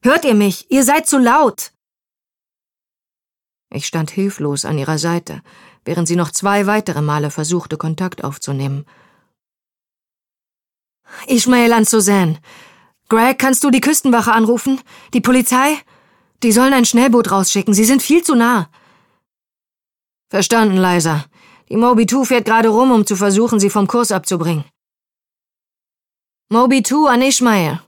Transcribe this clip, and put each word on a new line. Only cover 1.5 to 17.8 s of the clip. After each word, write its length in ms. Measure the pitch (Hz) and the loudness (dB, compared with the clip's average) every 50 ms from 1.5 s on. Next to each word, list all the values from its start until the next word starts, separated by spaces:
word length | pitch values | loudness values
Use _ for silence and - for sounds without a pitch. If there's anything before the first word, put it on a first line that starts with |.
| 202 - - - _ _ _ _ _ _ _ _ _ _ _ _ _ _ _ _ _ _ _ _ _ _ _ _ _ _ _ _ _ _ _ _ _ _ _ _ _ _ _ _ - | -2 -4 -14 -16 _ _ _ _ _ _ _ _ _ _ _ _ _ _ _ _ _ _ _ _ _ _ _ _ _ _ _ _ _ _ _ _ _ _ _ _ _ _ _ _ -14
Ich 120 | - 143 - | -12 -12 -8
stand 240 | - 165 160 151 | -6 -6 -6 -6
hilflos 540 | - - 190 202 196 - 156 147 143 139 - | -4 -4 -4 -4 -4 -6 -6 -6 -6 -6 -6
an 120 | 160 156 151 | -6 -6 -6
ihrer 220 | 135 143 160 151 | -4 -4 -4 -4
Seite, 420 | 147 170 170 175 170 - - - - _ _ - - - _ _ _ | -2 -4 -4 -4 -6 -8 -16 -16 -16 _ _ -20 -20 -20 _ _ _
während 240 | - 165 175 170 160 | -6 -4 -4 -2 -2
sie 80 | 170 | -2
noch 140 | 175 175 156 | -2 -2 -4
zwei 380 | - - 190 202 202 202 202 196 | -6 -4 -2 -2 0 0 0 0
weitere 340 | 208 214 214 - 160 143 | -2 -2 -2 -4 -4 -4
Male 300 | 147 147 147 151 147 147 | -2 -2 -2 -2 -4 -4
versuchte, 440 | - - 156 156 175 175 160 - - | -6 -6 -6 -4 -4 -4 -4 -6 -10
Kontakt 480 | 151 - 160 160 151 185 185 - - - | -8 -6 -6 -6 -4 -6 -8 -8 -8 -10
aufzunehmen. 600 | - 147 - - - 139 135 139 139 139 139 143 _ _ _ _ _ _ _ _ _ _ _ _ _ _ _ _ _ _ _ _ _ _ _ _ _ _ _ _ _ _ _ _ _ _ _ _ _ _ _ _ _ _ _ _ _ - - - | -10 -10 -10 -10 -8 -8 -6 -6 -6 -8 -8 -12 _ _ _ _ _ _ _ _ _ _ _ _ _ _ _ _ _ _ _ _ _ _ _ _ _ _ _ _ _ _ _ _ _ _ _ _ _ _ _ _ _ _ _ _ _ -20 -20 -6
„Ishmael 480 | - 262 240 - 247 254 247 240 233 233 | -2 -2 0 2 2 2 2 4 4 4
an 100 | 226 220 | 2 2
Suzanne. 560 | - - 220 196 196 202 196 185 165 156 - _ - - - - - _ _ _ _ _ _ _ _ | 2 2 2 2 2 2 2 2 0 -2 -6 _ -20 -20 -20 -20 -20 _ _ _ _ _ _ _ _
Greg, 300 | 220 226 240 254 262 254 | 0 2 2 2 0 0
kannst 240 | - 269 262 - - | 0 0 0 0 0
du 80 | 285 | 0
die 100 | 254 269 | 0 2
Küstenwache 500 | - 285 311 - - 277 240 240 220 233 | 2 0 -2 0 0 0 0 0 2 0
anrufen? 480 | 226 226 226 214 240 233 - 269 269 262 - _ - - - _ - | 0 2 2 2 0 -2 0 -4 -4 -4 -6 _ -20 -20 -20 _ -4
Die 60 | 247 | -2
Polizei? 540 | - - 254 254 240 - 254 254 262 294 311 285 - _ _ _ _ _ _ _ _ _ _ _ - | 0 2 2 2 2 2 0 0 2 0 -2 -4 -8 _ _ _ _ _ _ _ _ _ _ _ -2
Die 80 | 233 | 0
sollen 220 | 214 226 254 269 277 | 2 4 4 4 4
ein 120 | 262 240 | 2 2
Schnellboot 460 | - - 240 247 269 233 240 226 - | 2 2 2 2 4 4 2 2 2
rausschicken, 420 | 190 196 190 - - 202 185 - 208 | 0 0 0 0 -2 -2 0 0 2
sie 120 | 190 | 2